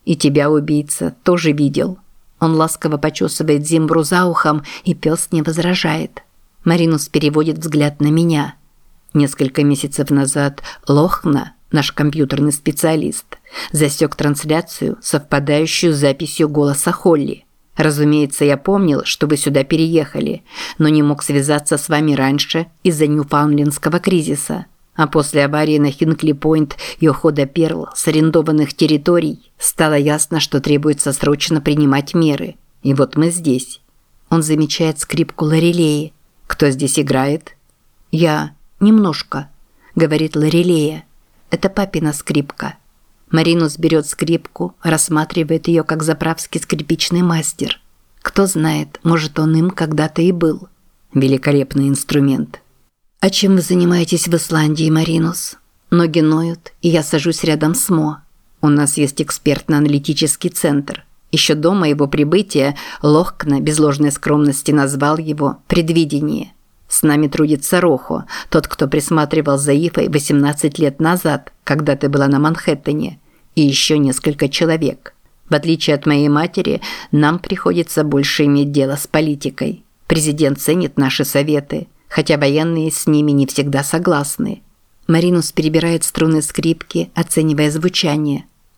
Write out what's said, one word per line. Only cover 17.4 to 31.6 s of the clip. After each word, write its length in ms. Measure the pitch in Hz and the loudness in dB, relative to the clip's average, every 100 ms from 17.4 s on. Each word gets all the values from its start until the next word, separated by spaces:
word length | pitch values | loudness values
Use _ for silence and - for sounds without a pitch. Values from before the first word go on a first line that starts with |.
| _ _ _ - | _ _ _ -2
Разумеется, 680 | 156 147 147 151 143 - | 0 2 2 2 0 0
я 120 | 147 139 | 0 2
помнил, 460 | 190 196 180 139 | 0 2 2 0
что 220 | - - 147 | -2 -2 0
вы 100 | 147 | 0
сюда 280 | 147 143 | 0 0
переехали, 800 | 135 160 165 165 147 - 147 165 - - - - | 2 0 2 0 0 -4 -6 -6 -12 -14 -8 0
но 100 | 156 | 2
не 140 | 151 | 4
мог 200 | 147 143 | 2 0
связаться 540 | - 143 139 147 - 147 | -2 0 0 0 0 -2
с 120 | - | 0
вами 260 | 151 156 | 0 2
раньше 520 | 135 135 143 - 160 170 _ | 2 0 0 -2 -4 -6 _
из-за 220 | 185 151 151 | -2 2 2
ньюфаундлендского 880 | 151 147 147 151 147 147 143 151 170 | 0 0 0 2 2 0 -2 -2 -2
кризиса. 680 | 185 185 156 147 - 156 - _ _ | 0 0 0 -4 -6 -8 -10 _ _
А 140 | - 151 | -2 0
после 360 | 156 143 151 | 0 0 2
аварии 340 | 143 151 156 151 | 2 2 2 2
на 120 | 147 | 2
Хинкли-Пойнт 840 | 135 160 156 156 143 156 160 143 - - - | 0 0 0 0 0 2 2 0 -6 -14 0
и 80 | 160 | 0
ухода 380 | 131 160 143 139 | 2 0 0 0
Перл 420 | - 160 165 - | 0 -2 -2 -8
с 120 | - - | -6 0
арендованных 680 | 156 160 160 156 151 143 | 2 4 2 2 2 0
территорий 760 | - 156 151 147 175 160 - _ - | 0 0 2 2 0 0 -6 _ -8
стало 360 | - - 156 | -4 0 0
ясно, 440 | 147 147 151 - 160 | 2 2 0 -2 -2
что 220 | - 143 | -2 -2
требуется 520 | 151 147 147 147 147 | 0 2 2 0 -2
срочно 480 | 135 151 147 - 156 | -2 0 0 0 -2